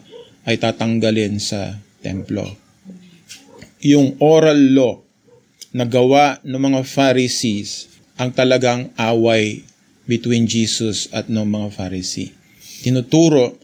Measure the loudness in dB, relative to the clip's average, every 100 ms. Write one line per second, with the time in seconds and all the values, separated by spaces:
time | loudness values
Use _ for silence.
0 | _ -20 -20 _ -4 -2 -2 -2 -2 0
1 | 0 0 -2 -4 -6 -8 -8 -12 -18 _
2 | -10 -10 -8 -8 -8 -12 _ _ -20 -20
3 | -20 _ -20 -20 _ -20 -20 _ 2 4
4 | 4 2 4 6 6 4 4 4 2 -2
5 | _ _ _ _ _ -20 -10 -6 -2 2
6 | 4 4 4 0 -8 -4 -2 -2 -2 0
7 | 2 2 0 -2 -4 -4 -8 -14 -16 _
8 | _ -8 -6 0 2 2 2 -2 -6 -4
9 | -2 2 2 2 0 -6 -14 _ _ _
10 | -6 -4 -2 0 0 -2 -2 -4 -6 -6
11 | -8 -10 -6 -4 -4 -4 -6 -10 -10 -8
12 | -8 -10 -12 -16 _ _ -20 -8 -2 -2
13 | 2 4 4 4 2 -2